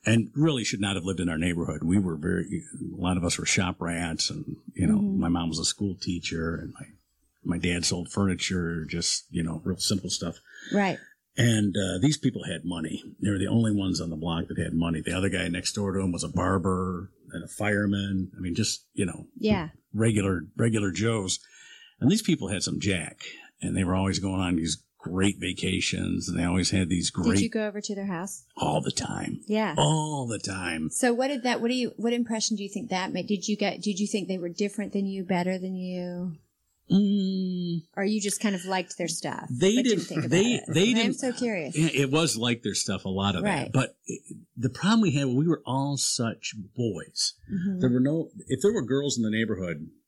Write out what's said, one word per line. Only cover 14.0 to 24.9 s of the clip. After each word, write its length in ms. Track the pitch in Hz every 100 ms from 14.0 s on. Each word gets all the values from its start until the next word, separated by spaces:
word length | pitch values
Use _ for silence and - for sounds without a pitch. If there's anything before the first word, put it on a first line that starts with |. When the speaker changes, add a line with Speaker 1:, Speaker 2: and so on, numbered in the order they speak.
Speaker 1:
on 100 | 82
the 60 | 80
block 320 | 85 82 -
that 100 | -
had 160 | 82
money. 260 | 82 85 80
The 160 | 78 90
other 120 | 98
guy 180 | 90 87
next 240 | 87 -
door 200 | - 101
to 80 | 95
him 100 | 92
was 120 | 85
a 40 | 82
barber 840 | 87 90 95 90 92 92 87 95 - -
and 120 | -
a 40 | -
fireman. 840 | - 104 101 104 101 98 95 92 -
I 40 |
mean, 140 | 90 90
just, 300 | 107 - _
you 140 | - 95
know, 220 | - - -
Speaker 2:
Yeah. 300 | 214 202 160 - _
Speaker 1:
regular, 520 | 101 113 107 98 90 78 -
regular 340 | 117 110 101
Joes. 480 | 85 113 110 95 - - - - - - _
And 100 | 127
these 120 | 214
people 260 | - 165 98
had 140 | 95
some 160 | - -
jack, 400 | 104 92 78 - - - - _
and 140 | 90 90
they 80 |
were 100 | 90
always 240 | 92 95 87
going 220 | 95 92
on 160 | 90 87
these 260 | 80 - _